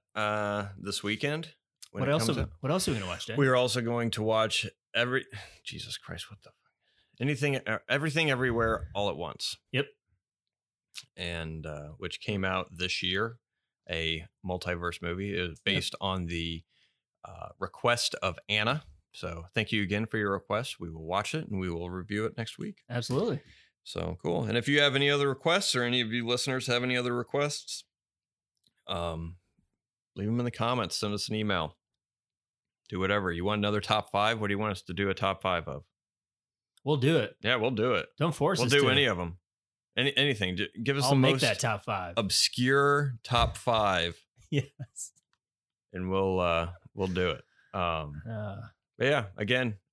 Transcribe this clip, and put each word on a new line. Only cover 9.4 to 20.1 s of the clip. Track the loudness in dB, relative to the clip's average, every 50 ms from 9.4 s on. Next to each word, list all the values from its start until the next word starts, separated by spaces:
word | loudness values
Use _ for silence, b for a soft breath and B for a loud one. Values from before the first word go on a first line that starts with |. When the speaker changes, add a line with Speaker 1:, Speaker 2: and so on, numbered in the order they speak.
| -6 -8 -8 -10 _ _
Speaker 2:
Yep. | -4 -4 -4 -4 -8 _ _ _ _ _ _ _ _ _ _ _ _ _ _ _ _ _ _ _ -18 -18 -18 _ _
Speaker 1:
And, | -8 -6 -6 -6 -6 -6 -8 -8 -8 -8
uh, | -8 -10 -10 -12 -14 -12 -10
which | -8 -8 -8 -8
came | -6 -4 -2 -2 0
out | 0 0 -2 -4 -6 -6
this | -6 -4 -4 -2 -2
year, | -2 -2 0 0 -2 -4 -6 -12 _ _ _ _ _ _ _ _ _ -6
a | -4 -2 0 0 -2 -4 -6 -10 _ _ -6
multiverse | -6 -4 -4 -2 -4 -4 -2 -2 -4 -4 -4
movie. | -4 -4 -4 -4 -4 -4 -2
It | -2
was | -2 -4
Speaker 2:
Yep. | -4 -4 0
Speaker 1:
based | 0 0 0 0 -4 -4 -4
on | -2 -2 -2 -2 -2
the, | -2 -2 -2 -2 -4 -4 -6 -10 _ _ _ _ _ _ _ _ _ _ _ -18
uh, | -16 -14 -14 -14 -14 -12 -10
request | -10 -10 -6 0 2 2 2 2 0 -2 -2 -2
of | -2 -2 -4 -4 -4 -2
Anna. | 0 2 2 2 0 -2 -4 -12 -20 _ _ _
So | -14 -10 -8 -8 -8 -8 -10 -6 -2
thank | -2 -2 0
you | 0 0
again | 0 0 0 -2 -2
for | -2